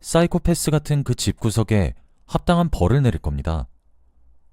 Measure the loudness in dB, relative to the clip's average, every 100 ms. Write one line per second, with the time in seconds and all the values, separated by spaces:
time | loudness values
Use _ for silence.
0 | 0 2 2 0 0 0 0 -2 0 -4
1 | -2 -2 -2 -2 -2 0 2 2 0 -4
2 | -18 _ -6 -4 0 0 0 0 2 4
3 | 2 0 -4 -6 -4 -6 -8 -14 _ _
4 | _ _ _ -20 _